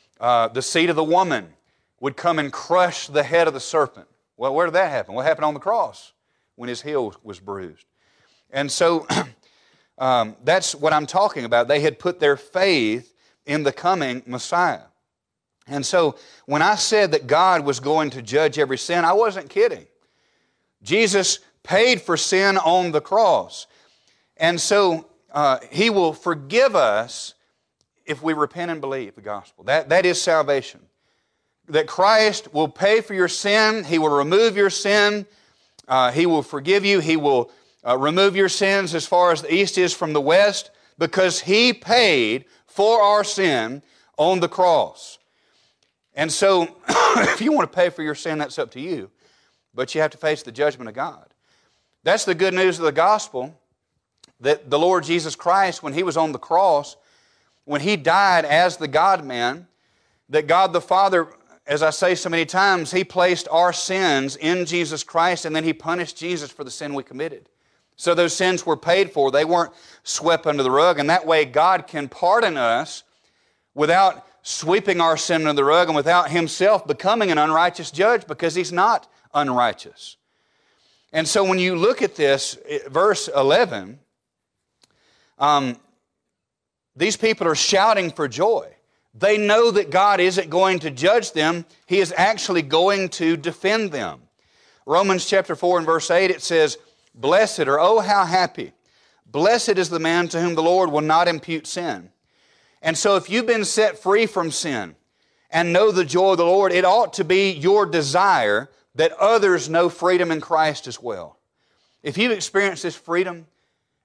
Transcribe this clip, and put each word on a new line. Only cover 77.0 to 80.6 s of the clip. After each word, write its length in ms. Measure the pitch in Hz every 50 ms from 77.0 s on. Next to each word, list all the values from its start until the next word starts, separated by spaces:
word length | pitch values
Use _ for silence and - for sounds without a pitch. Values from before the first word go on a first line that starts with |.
| - 190 220 233 208 185
an 80 | 160
unrighteous 540 | 151 151 156 156 160 175 180 175 - 165 -
judge, 340 | - 151 196 220 240 214 170
because 300 | - 202 - 170 165 151
he's 160 | 180 175 143
not 360 | 175 175 190 226 226 - - _ _ _ _ _ -
unrighteous. 800 | 147 147 135 127 123 123 113 98 - - - - - - - - _ _ _ _ _ _ _ _ _